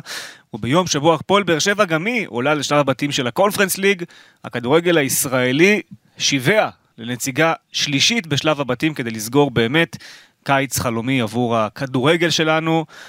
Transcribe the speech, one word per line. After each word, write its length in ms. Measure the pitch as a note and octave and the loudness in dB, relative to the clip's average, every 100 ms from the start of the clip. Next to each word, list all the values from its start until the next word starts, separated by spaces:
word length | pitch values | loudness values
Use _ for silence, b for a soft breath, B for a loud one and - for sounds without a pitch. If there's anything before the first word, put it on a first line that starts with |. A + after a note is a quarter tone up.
| - B B B B | -2 B B B B
וביום 320 | A2 A2+ E3 F3 | -8 0 0 0
שבו 280 | D3 D#3 | 2 2
הפועל 280 | D#3 - G3 | 2 2 0
באר 160 | F#3 D#3 | 2 0
שבע 260 | E3 G3+ | 0 0
גם 220 | G3 D#3+ G3 | 0 0 -2
היא 200 | B3 - | -4 -4
עולה 260 | A#2 C3+ | -2 0
לשלב 240 | D3+ C3+ D3 | 0 2 2
הבתים 340 | C3+ C3 C#3+ | 2 0 -2
של 140 | C#3 A#2+ | -2 -2
הקונפרנס 520 | - G3+ G3 F#3+ - | 0 0 2 -2 0
ליג, 260 | G3 F#3+ E3+ B B B | 0 0 -6 B B B
הכדורגל 540 | A2+ B2 A#2+ D#3+ F3 E3 | -10 -6 2 2 4 2
הישראלי 840 | C3+ - C#3 B2+ B2+ C3+ F#3+ G#3 - - _ - | 2 -2 -2 0 0 2 4 2 -2 -16 _ -6
שיווע 500 | - C#3 B2+ G#3+ D3 - _ - | -2 -2 0 2 0 -4 _ -14
לנציגה 540 | A2+ B2 C3+ C3 E3 D#3+ _ | -10 -6 -4 0 0 0 _
שלישית 540 | - - C#3 - A#3 E3 | -6 -2 0 2 0 0
בשלב 340 | C#3 D#3+ C#3+ | 0 0 0
הבתים 340 | B2+ B2 D#3 | -2 -2 -2
כדי 160 | D3 A#2 | -2 -6
לסגור 400 | A2+ G#2+ C#3 C#3 | -6 0 2 4
באמת 460 | A#2 A2+ D#3 E3 - B B B B | 2 2 2 0 -4 B B B B
קיץ 340 | - C#3 C3+ - | 0 0 0 -4
חלומי 420 | C3 A2+ A#2+ C3+ | -4 -4 -2 -2
עבור 360 | A2 A#2 A#2+ A#2 | -2 -2 0 0
הכדורגל 760 | G#2+ - C3+ C3 C#3 F3 E3 | -2 -4 -4 0 2 2 2
שלנו. 540 | D3+ D#3+ D#3+ D#3+ E3 D#3 B | 0 0 0 0 0 -2 B